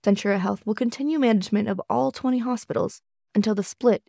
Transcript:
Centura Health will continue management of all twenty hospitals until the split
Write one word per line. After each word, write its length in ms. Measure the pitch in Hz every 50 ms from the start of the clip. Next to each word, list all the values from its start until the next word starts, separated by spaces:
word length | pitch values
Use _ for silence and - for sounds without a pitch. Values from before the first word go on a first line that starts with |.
Centura 360 | - 208 196 196 - 202 196 196
Health 260 | 185 208 202 196 _
will 100 | 208 220
continue 440 | - 254 233 - - 277 294 320 311
management 500 | 269 233 220 202 185 - - 202 214 220
of 140 | 196 185 - _
all 220 | 208 240 262 269
twenty 260 | - - - 262 254 254
hospitals 640 | 226 254 247 233 - _ - - - - - - _ _ _ _ _ _ _
until 200 | 208 208 220 214
the 80 | 196
split 420 | 196 - - _ - 247 208 - _